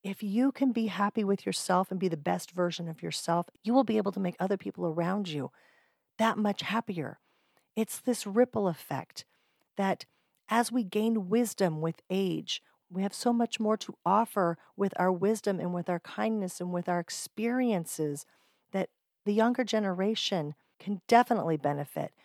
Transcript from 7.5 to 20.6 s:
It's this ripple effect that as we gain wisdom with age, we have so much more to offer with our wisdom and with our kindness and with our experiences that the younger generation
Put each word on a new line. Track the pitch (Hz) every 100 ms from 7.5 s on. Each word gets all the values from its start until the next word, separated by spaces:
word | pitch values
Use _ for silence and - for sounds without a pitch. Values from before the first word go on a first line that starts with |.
| _ _ -
It's | 220 -
this | - 233 202
ripple | 202 247 226 190
effect | 156 - 135 - - - _ _ _ _ -
that | - - - _ _ _ -
as | 226 226
we | 240
gain | 190 214 220 226 180
wisdom | 226 240 - 185 156
with | 165 - _
age, | 190 190 160 - - _ _ _
we | 180
have | 196
so | - 240
much | 233 226 -
more | 214 214
to | - -
offer | 175 202 226 - 170 165 _ -
with | 196 -
our | 185
wisdom | 180 196 220 - 180
and | 180
with | 175 175
our | 170
kindness | - - 220 220 180 -
and | 180
with | 175 175
our | 175
experiences | 170 - - - 226 254 247 196 160 - 151 143 - _ _ _ _
that | 190 - _ _ _
the | -
younger | 208 226 247
generation | 233 220 202 180 196 220 - 190 147 151